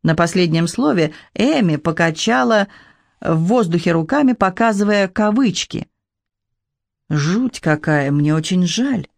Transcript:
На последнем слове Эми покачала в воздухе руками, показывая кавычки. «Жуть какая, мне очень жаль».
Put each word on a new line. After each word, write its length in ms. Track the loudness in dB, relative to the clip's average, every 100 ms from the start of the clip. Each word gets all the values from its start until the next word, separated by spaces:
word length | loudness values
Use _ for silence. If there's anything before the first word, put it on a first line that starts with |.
На 120 | 0
последнем 540 | 0 0 2 0 0 -2
слове 460 | 0 0 0 -2 -4 -20
Эми 440 | -2 0 2 2 0
покачала 920 | -2 -2 -2 -2 -2 0 2 0 0 -8 -20 _ _ _
в 140 | -2 0
воздухе 560 | 2 2 2 0 0
руками, 420 | 0 0 2 2
показывая 760 | 2 -2 0 0 2 0 0 0
кавычки. 800 | 0 0 2 0 -2 -8 -10 -12 _ _ _ _ _ _ _ _ _ _ _ _
«Жуть 460 | -2 0 -2 -4 -4
какая, 540 | -2 -2 0 0 0
мне 240 | 0 0 0
очень 300 | 0 0 0
жаль». 400 | -2 -2 -4 -6